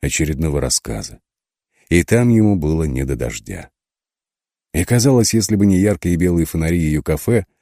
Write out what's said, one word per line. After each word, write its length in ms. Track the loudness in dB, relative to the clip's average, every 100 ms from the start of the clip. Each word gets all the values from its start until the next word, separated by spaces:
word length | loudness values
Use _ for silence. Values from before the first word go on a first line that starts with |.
очередного 600 | -6 -2 -4 -2 -2 -2
рассказа. 600 | -2 -4 -6 -10 -10 -18 _ _ _ _ _ _ -2
И 120 | 0
там 280 | 2 2 2
ему 260 | 4 2 2
было 280 | 0 -2
не 200 | -2 -4
до 120 | -4 -4
дождя. 540 | -6 -8 -14 -14 -16 _ _ _ _ _ _ _ _ _ _
И 120 | -4
казалось, 500 | 0 2 4 4 2
если 220 | 0 0 2
бы 100 | 4
не 120 | 4
яркие 380 | 2 0 -2 0
белые 300 | 2 2 0
фонари 320 | -2 -2 0
её 240 | 0 -2
кафе, 440 | -2 -4 0 -2 -2 _